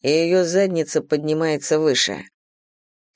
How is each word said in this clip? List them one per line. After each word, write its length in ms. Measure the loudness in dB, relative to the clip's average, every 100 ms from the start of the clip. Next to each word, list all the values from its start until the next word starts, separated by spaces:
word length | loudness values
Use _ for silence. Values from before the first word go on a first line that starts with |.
и 80 | -2
её 340 | 0 2 2
задница 580 | 2 2 0 0 -2 -2
поднимается 800 | -2 -2 -2 -2 -2 -2 0 0
выше. 460 | 2 0 -2 -6 -14 _ _ _ _ _ _ _ _